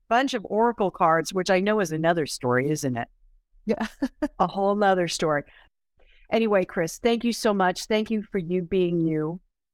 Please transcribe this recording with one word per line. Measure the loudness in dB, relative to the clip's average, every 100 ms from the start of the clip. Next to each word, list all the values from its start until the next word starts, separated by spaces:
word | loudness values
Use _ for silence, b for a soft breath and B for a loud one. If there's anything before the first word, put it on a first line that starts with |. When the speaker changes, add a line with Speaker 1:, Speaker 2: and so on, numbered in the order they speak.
| -2
Speaker 1:
bunch | 0 0
of | -4 -4
oracle | 0 0 2 -2
cards, | 2 2 2 0
which | -2 2
I | 2
know | 2 0
is | 0
another | 0 0 2
story, | 0 -4 0 2 2
isn't | -2 -2 -4
it? | -6 _ _ _ _ _ -4
Speaker 2:
Yeah. | -4 -4 -6 -8
<laughs> | -4 -6 -2
Speaker 1:
A | -2
whole | 0 0
nother | 2 2 2 0
story. | -2 -2 -2 -4 b b _ _ _ _ _ -4
Anyway, | 0 2 2
Chris, | 0 -2 -4 -2
thank | 0 0
you | 0
so | 0 0
much. | 2 2 0
Thank | -2 -2 0
you | -4
for | -4 -6
you | -2 -4
being | -2 0 0 2
you. | 0 0 -4 -8 _ _ _